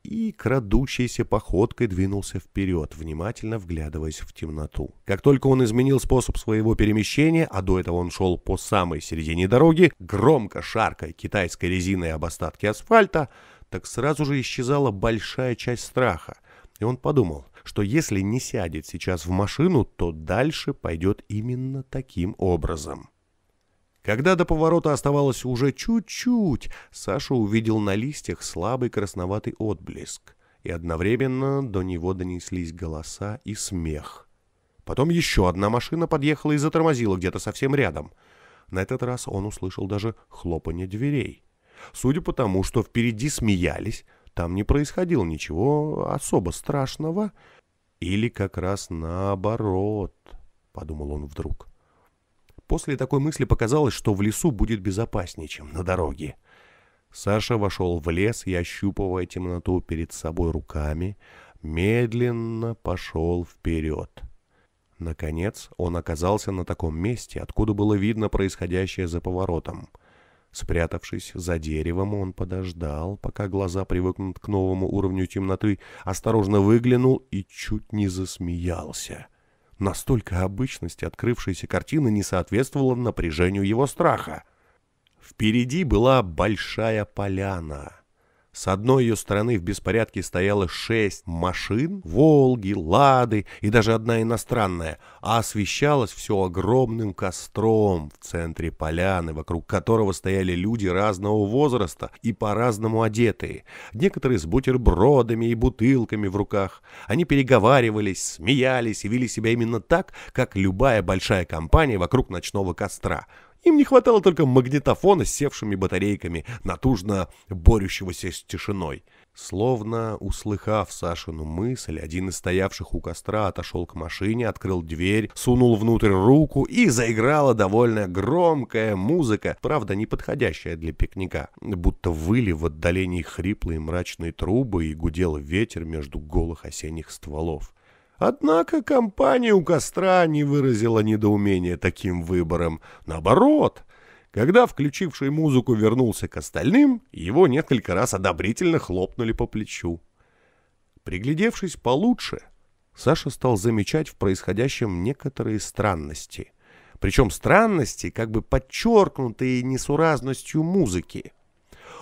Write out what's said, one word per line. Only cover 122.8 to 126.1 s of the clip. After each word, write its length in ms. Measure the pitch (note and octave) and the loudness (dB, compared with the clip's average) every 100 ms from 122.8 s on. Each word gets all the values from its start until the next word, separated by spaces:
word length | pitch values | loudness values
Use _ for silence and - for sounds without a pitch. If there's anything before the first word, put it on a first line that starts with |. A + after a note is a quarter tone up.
| F#2 F2 | -8 -8
у 60 | |
костра 460 | E2+ E2+ - G#2+ G2+ | -6 -10 -4 -2 -2
отошел 380 | F2 F2 F2+ F2 | -4 -6 -6 -8
к 80 | |
машине, 540 | E2 D#2+ - G2 A2+ A2+ | -8 -10 -4 -2 -2 -2
открыл 340 | - F#2+ F#2 | -4 -4 -4
дверь, 480 | D#2+ D#2 F2+ G#2+ G#2 - | -4 -2 0 0 0 -4
сунул 400 | - B2 B2 A2 | 2 6 6 6
внутрь 340 | A2+ A2+ | 4 4
руку, 540 | A2 | 4